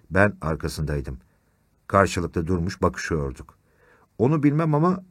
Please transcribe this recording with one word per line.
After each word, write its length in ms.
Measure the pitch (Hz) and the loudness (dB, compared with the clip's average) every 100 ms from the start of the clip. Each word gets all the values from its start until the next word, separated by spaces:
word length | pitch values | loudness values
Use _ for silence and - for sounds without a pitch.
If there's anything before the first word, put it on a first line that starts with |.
| - | -4
ben 280 | 92 101 95 | 2 2 2
arkasındaydım. 800 | 78 78 78 78 76 73 69 67 _ _ _ _ _ _ - | -6 -4 -6 -6 -4 -4 -6 -10 _ _ _ _ _ _ 0
Karşılıklı 600 | 101 92 92 85 - 82 | 2 4 2 -4 -2 -2
durmuş 340 | 92 85 - | -2 -2 0
bakışıyorduk. 760 | 90 - - 82 69 65 - _ _ _ _ _ _ - | -2 -2 -4 -4 -4 -8 -16 _ _ _ _ _ _ 0
Onu 260 | 117 156 | 0 2
bilmem 320 | 143 147 165 147 | 2 2 2 2
ama 280 | 170 185 - | 2 0 -4